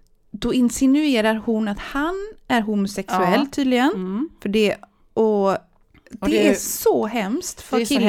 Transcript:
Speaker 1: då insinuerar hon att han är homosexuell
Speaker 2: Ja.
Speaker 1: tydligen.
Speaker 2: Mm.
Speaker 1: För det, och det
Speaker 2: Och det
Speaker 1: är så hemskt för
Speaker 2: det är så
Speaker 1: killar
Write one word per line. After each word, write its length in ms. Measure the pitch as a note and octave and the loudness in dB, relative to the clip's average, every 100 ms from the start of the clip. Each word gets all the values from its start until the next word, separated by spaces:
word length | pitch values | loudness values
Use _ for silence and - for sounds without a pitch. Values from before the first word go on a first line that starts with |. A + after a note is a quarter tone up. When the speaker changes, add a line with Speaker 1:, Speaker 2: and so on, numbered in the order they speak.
| _ _ _ | _ _ _
Speaker 1:
då 240 | G3+ A#3+ | -8 -2
insinuerar 800 | B3+ A#3+ - C4+ C#4 D4+ A#3+ G#3+ | 0 0 2 2 4 2 2 2
hon 340 | A3 G#3+ A3 G#3+ | 0 -2 -2 -2
att 100 | G3+ | -6
han 360 | - C#4 D#4 F#4+ G4+ - - | -6 -4 -4 -4 -8 -12 -2
är 120 | A#3+ | 0
homosexuell 800 | G#3+ G#3 G3 G3+ G3 F#3 F3+ G#3+ | 0 -2 -2 -6 -4 0 2 2
Speaker 2:
Ja. 60 | C#4+ | 0
Speaker 1:
tydligen. 380 | - C4 B3 C4+ | -2 0 2 2
Speaker 2:
Mm. 340 | G3 F#3 G3 D#4+ - | 0 -4 -6 -6 -8
Speaker 1:
För 60 | G#3 | -4
det, 280 | G#3 G#3 - - _ _ | 0 0 -2 -10 _ _
och 360 | - A3 G#3 G3 - - _ _ _ - | -2 0 2 0 -2 -6 _ _ _ -20
det 80 | - | -8
Speaker 2:
Och 80 | G3 | 0
det 180 | D4+ C#4+ | 4 4
Speaker 1:
är 60 | |
så 520 | G3 - - A4+ D4 G#3+ | 2 -2 -2 0 2 0
hemskt 540 | A#3+ F#3+ C#4 - - | -4 -4 -4 -6 -12
för 160 | - A#3 | -4 -2
Speaker 2:
det 60 | |
är 40 | A3+ | 0
så 80 | |
Speaker 1:
killar 140 | C#4 | 2